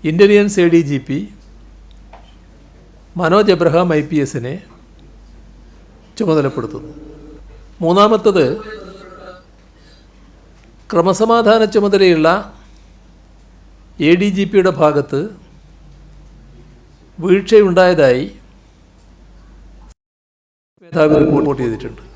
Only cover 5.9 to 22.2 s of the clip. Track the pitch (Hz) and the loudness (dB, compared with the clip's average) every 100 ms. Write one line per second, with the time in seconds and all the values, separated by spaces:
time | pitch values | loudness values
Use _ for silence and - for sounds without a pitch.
5.9 | - _ - 202 156 135 139 113 - - | -20 _ -6 -2 0 -2 -6 -10 -14 -18
6.9 | - - - - - - - - - 165 | -20 -20 -20 -20 -20 -20 -20 -20 -6 0
7.9 | 185 214 220 220 185 131 - - - - | 2 2 2 0 0 -2 -4 -12 -18 -20
8.9 | - - - 185 180 _ _ _ _ - | -20 -20 -20 -20 -20 _ _ _ _ -20
9.9 | _ - _ - _ _ - - - - | _ -20 _ -20 _ _ -20 -20 -20 -6
10.9 | 175 175 185 220 233 226 226 214 214 202 | -2 0 0 0 2 2 2 2 0 0
11.9 | 196 190 165 156 190 208 - - - - | 2 2 4 2 0 -6 -20 -20 -20 -20
12.9 | - _ _ - _ - - - - - | -20 _ _ -20 _ -20 -20 -20 -20 -20
13.9 | - 147 175 202 185 196 202 185 147 151 | -4 0 2 0 -2 0 0 0 0 0
14.9 | 147 139 139 202 196 - - - - - | 0 -4 -6 -8 -14 -20 -20 -20 -20 -20
15.9 | - - - - - - - - - _ | -20 -20 -20 -20 -20 -20 -20 -20 -20 _
16.9 | _ _ - 170 196 190 220 196 180 180 | _ _ -10 0 0 4 4 4 4 2
17.9 | 165 135 127 180 - - - _ _ _ | 4 2 0 -4 -14 -20 -20 _ _ _
18.9 | _ - - - - - - - - - | _ -20 -20 -20 -20 -20 -20 -20 -20 -20
19.9 | _ _ _ _ _ _ _ _ _ - | _ _ _ _ _ _ _ _ _ -8
20.9 | 165 151 156 156 151 151 131 120 110 117 | 0 2 2 2 0 -2 -4 -6 -8 -12
21.9 | 110 - - | -18 -20 -20